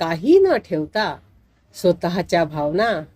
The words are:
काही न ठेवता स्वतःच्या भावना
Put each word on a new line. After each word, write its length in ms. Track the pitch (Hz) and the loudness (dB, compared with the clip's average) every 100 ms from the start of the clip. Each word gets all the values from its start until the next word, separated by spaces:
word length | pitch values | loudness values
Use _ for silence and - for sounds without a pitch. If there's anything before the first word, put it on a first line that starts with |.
काही 380 | 165 165 208 370 | -6 -2 4 6
न 180 | 381 269 | 6 0
ठेवता 600 | - 160 156 214 202 135 _ _ _ _ _ | -2 -6 -4 -4 -4 -6 _ _ _ _ _
स्वतःच्या 720 | - 185 175 170 175 170 175 | -2 0 0 -2 -4 -2 0
भावना 580 | 156 156 147 170 226 185 156 | 0 -2 -2 0 0 -2 -8